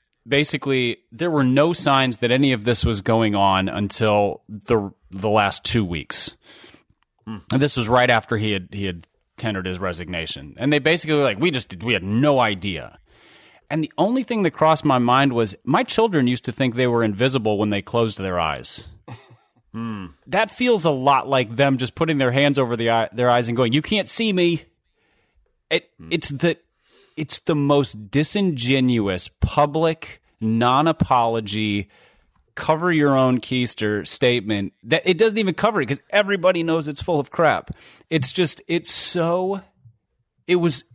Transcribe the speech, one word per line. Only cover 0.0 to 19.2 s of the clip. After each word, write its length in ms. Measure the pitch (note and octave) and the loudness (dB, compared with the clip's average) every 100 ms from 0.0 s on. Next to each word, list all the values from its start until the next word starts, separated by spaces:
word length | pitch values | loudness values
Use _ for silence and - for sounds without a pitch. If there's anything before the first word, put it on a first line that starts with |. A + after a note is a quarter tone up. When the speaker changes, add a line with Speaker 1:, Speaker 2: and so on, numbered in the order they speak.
| _ _ A#2 | _ _ -2
Speaker 1:
basically, 680 | C#3 D3 C#3 C#3 C3 A#2+ A2 _ | 0 0 -2 -2 0 0 -4 _
there 200 | A#2 F3 | -6 -2
were 120 | D3+ | 2
no 300 | B2+ C3+ D#3+ | 4 4 2
signs 440 | E3+ D3+ C3+ B2+ A2+ | 2 2 2 2 0
that 120 | A#2+ | 0
any 220 | B2+ C#3 | 2 2
of 140 | B2 G#2+ | 2 0
this 200 | A#2 A#2+ | 0 0
was 160 | G#2 | 0
going 320 | G#2+ A2+ A2+ G2+ | 0 2 2 2
on 320 | G2 F#2+ F#2+ | 2 2 0
until 760 | G2 G2+ - A2 G#2 G2+ - - | -4 -4 0 2 2 2 -2 -12
the, 460 | G#2 - A#2 G2 - _ | -10 0 0 0 -10 _
the 200 | F#2+ G#2 | -6 0
last 340 | G#2+ G2+ - | 2 2 0
two 200 | - A#2+ F#2 | 0 0 0
weeks. 500 | E2 - - - - - - - - _ _ _ _ - | -4 -4 -4 -4 -8 -20 -20 -20 -20 _ _ _ _ -16
Speaker 2:
Hmm. 120 | G#2+ - | -14 -2
Speaker 1:
And 80 | C3 | 0
this 140 | C#3 - | 2 0
was 120 | A2 | 2
right 200 | B2 B2 | 4 4
after 260 | A#2 - A2+ | 2 2 -2
he 140 | G#2+ | 0
had, 160 | G2 F2+ | -2 -6
he 140 | G2+ G2 | -6 -6
had 220 | F2 - _ _ - | -8 -14 _ _ -8
tendered 280 | A#2 G2 F#2 | -6 -4 -6
his 140 | F2+ | -4
resignation. 760 | F#2+ E2+ F2 F2 D#2 C#2 C#2+ - | -6 -6 -8 -6 -6 -10 -14 -4
And 140 | C3 | 0
they 80 | D3 | 2
basically 360 | D3+ E3 D#3 D3+ | 2 0 0 0
were 60 | |
like, 160 | C3+ G2+ | 0 0
"We 120 | F3 | -2
just, 320 | C3 - F2 | -2 -6 -6
we 100 | A2+ | -2
had 100 | G2+ | -2
no 360 | F#2+ A2+ D3 C#3 | 0 2 2 2
idea." 600 | A2+ G2 G2 D#2+ A#1 - _ _ _ - _ _ - | 2 -2 -6 -8 -10 -18 _ _ _ -20 _ _ -8
And 140 | D#3 | -6
the 80 | D3+ - | -4 -2
only 260 | - B3+ | 0 0
thing 200 | A#3 A3+ | -2 -2
that 80 | F3 | -2
crossed 340 | - D#3 D#3 D3 | 2 2 2 2
my 140 | B2+ | 2
mind 340 | A#2+ B2+ C#3 | 2 2 2
was, 220 | A#2 A2 F#2+ | 0 -2 -4
my 200 | - F3 | -2 -2
children 440 | B3+ - A3 E3 B2 | 0 0 2 2 0
used 180 | B2 - | -2 -4
to 60 | |
think 240 | - C3 A#2 | -4 -2 0
they 120 | B2 | 0
were 160 | A#2 | 2
invisible 540 | A2 G2+ C3 C3 G#2+ G2+ | 0 0 0 0 0 0
when 120 | G#2+ | 0
they 100 | G2+ | -2
closed 360 | - A#2 A2+ G2+ | -2 0 0 -2
their 220 | F#2+ F2 | -4 -2
eyes. 480 | D#2+ C2+ - - - - - A#2 | -2 -4 -8 -14 -16 -20 -20 -20